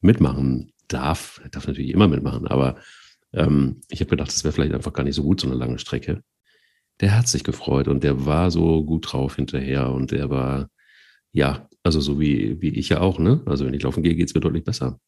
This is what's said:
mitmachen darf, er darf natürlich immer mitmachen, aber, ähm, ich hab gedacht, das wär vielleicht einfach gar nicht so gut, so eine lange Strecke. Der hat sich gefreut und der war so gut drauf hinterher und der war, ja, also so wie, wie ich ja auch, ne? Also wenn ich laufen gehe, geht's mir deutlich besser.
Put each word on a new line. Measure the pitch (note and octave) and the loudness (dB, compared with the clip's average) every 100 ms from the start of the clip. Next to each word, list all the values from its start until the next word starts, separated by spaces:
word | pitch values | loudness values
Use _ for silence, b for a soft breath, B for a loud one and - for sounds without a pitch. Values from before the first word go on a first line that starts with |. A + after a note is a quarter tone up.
mitmachen | F2+ A#2+ - C2 C2+ B1+ - _ - | 4 6 4 2 0 -2 -4 _ -10
darf, | B1+ C#2 E2 - - | -6 -4 -4 -6 -18
er | - | -16
darf | - - | -10 -8
natürlich | - C2+ | -6 -2
immer | F2+ G2 | 4 4
mitmachen, | C#2 C2+ C2 - | 4 -2 -4 -2
aber, | C2+ C2 B B B B B _ | 0 0 B B B B B _
ähm, | - D2+ D2 C2+ - - | -2 2 4 2 -2 -10
ich | - | -6
hab | - | -2
gedacht, | - D#2+ | -2 -2
das | - | -4
wär | D#2 | -2
vielleicht | - D2+ | 0 0
einfach | D2 D2+ | -2 -4
gar | C#2+ | -4
nicht | C#2 C#2+ | -2 -2
so | |
gut, | C#2+ G2 | 0 0
so | B1+ | 0
eine | B1+ | -2
lange | A#1+ A#1+ | -4 -6
Strecke. | - A#1+ - - - _ _ _ _ _ _ - | -6 -6 -4 -6 -8 _ _ _ _ _ _ -2
Der | G2+ A2 | 2 4
hat | A#2+ | 4
sich | - | 0
gefreut | - - - C#2 C#2 | -2 -4 0 0 2
und | C2+ | 2
der | C#2+ C2+ C2+ | 2 0 0
war | D2+ F2+ | 2 2
so | E2+ E2 D#2+ | 4 4 2
gut | D2+ D#2+ - | 2 -2 -2
drauf | C2 C2+ - | -4 -4 -2
hinterher | C#2 C#2 C2+ C2+ B1+ | -4 -4 -2 -2 -2
und | C2 C2 | -2 -2
der | C#2+ C#2+ | -2 -2
war, | C#2 C2 C2+ C#2 b b b b b _ | -2 -2 -4 -6 b b b b b _
ja, | - C#2+ C#2+ - _ | 0 0 -2 -10 _
also | F2 D#2+ | 0 0
so | C#2 C#2+ | 0 0
wie, | D2+ C2 G#1 E2 | 2 2 0 -2
wie | D#2 | -4
ich | - - | -4 -2
ja | D#2+ | 0
auch, | F#2 F2+ | 2 2
ne? | E2+ D3 - | 4 2 2
Also | C#2 C2+ | -2 -2
wenn | |
ich | C#2+ | -2
laufen | C2 - | -2 0
gehe, | E2 E2 | 0 2
geht's | E2+ - | 0 0
mir | |
deutlich | D#2+ E2 | 0 -2
besser. | - - B1+ - | -4 -4 -6 -8